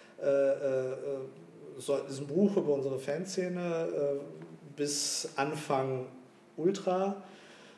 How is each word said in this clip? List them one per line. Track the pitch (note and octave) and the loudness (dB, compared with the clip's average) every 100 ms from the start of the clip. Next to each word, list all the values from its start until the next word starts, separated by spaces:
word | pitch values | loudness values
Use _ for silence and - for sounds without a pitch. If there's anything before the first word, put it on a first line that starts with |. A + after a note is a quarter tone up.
| - - | -18 -2
äh, | C#3+ | 2
äh, | C#3 C3+ C#3 C#3 C3 C3 C3 C#3+ C3+ C3+ - - - - A2 | 4 4 4 2 2 0 -4 -4 -4 -8 -14 -20 -18 -16 -8
soll, | B2+ C#3 - | 0 0 0
ist | C3+ | -6
ein | C#3+ | 0
Buch | D#3+ G3 E3 | 4 4 4
über | C#3+ | 2
unsere | C#3+ C3+ C3 | 2 2 -2
Fanszene, | C#3+ D#3 F#3 - F3+ F3+ F3 E3 E3 | -2 -4 -2 -2 -2 -2 -2 0 0
äh, | D#3 C#3+ C#3+ C#3+ - - - C#3+ C#3+ | 0 0 0 -4 -12 -14 -16 -10 -4
bis | D3 - - - - - | -2 0 -2 -2 -4 0
Anfang | C#3+ D#3 - C3+ C3+ C3 B2+ - - - - - | 0 0 0 2 2 0 -4 -12 -20 -20 -14 0
Ultra | E3+ - F#3 F#3 G3 G3+ - - - - - | 2 2 2 2 2 -2 -8 -18 -20 -20 -20